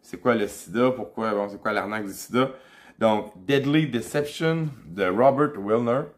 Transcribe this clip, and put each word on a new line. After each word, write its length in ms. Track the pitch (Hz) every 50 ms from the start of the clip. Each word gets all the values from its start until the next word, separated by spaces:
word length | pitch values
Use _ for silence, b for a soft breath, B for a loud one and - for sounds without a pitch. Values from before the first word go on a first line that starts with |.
C'est 160 | _ - -
quoi 180 | 85 - 127 117
le 140 | 110 104 98
sida ? 420 | - - - - 87 113 127 131
Pourquoi, 400 | 123 - 104 - - 113 110 110
bon, 160 | 104 101 101
c'est 140 | 101 101 95
quoi 100 | - 110
l'arnaque 340 | 107 101 95 101 107 110 104
du 80 | 98 90
sida ? 380 | - - - 107 123 131 135 B B B B B B B B B -
Donc, 320 | 110 110 107 104 104 - - 92 92
Deadly 420 | 110 139 139 131 143 143 160 160
Deception 800 | 131 120 117 110 - - 147 147 147 - - 165 160 165 165 160 151 131 110 -
de 180 | 80 85 98 95
Robert 520 | 90 92 107 123 139 123 135 147 147 147
Wilner. 440 | 98 98 104 107 120 120 117 120 135 165 160 -